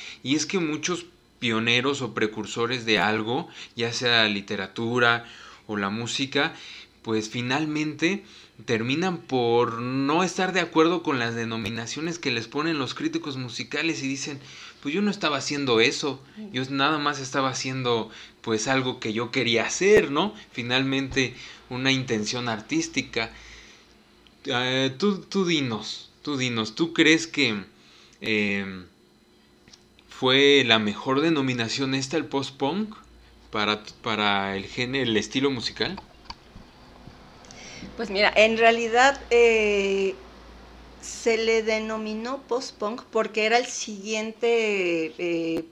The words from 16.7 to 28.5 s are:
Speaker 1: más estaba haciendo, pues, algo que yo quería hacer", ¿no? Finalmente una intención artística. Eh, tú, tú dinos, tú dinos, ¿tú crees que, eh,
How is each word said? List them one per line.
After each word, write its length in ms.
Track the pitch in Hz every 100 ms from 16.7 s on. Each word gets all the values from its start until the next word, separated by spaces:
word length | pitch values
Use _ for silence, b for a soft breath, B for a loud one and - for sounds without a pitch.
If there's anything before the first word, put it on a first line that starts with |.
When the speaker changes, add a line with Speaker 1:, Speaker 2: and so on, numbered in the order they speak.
| 139 139 156
Speaker 1:
más 220 | 147 139
estaba 280 | 131 143 131
haciendo, 640 | 127 131 131 123 117 107 B B B
pues, 260 | - 110 135
algo 320 | 135 127 113
que 140 | 113
yo 160 | 110 120
quería 340 | 135 117 113
hacer", 460 | 107 - 190 208 156
¿no? 240 | 143 202 - B
Finalmente 840 | - 120 127 135 135 135 135 123 123 B B B
una 200 | 127 131
intención 600 | 135 127 113 104 127 120
artística. 840 | 110 110 156 160 - 131 - 113 - B B B B B B _ _ - _
Eh, 500 | 139 123 127 131 135 135
tú, 240 | 202 190
tú 240 | - 196 180
dinos, 640 | 160 135 107 - - - _
tú 160 | - 143
dinos, 380 | 127 117 110
¿tú 180 | - 165
crees 340 | 165 160 160 160
que, 380 | - 131 104 92 - B B B B
eh, 640 | 110 107 104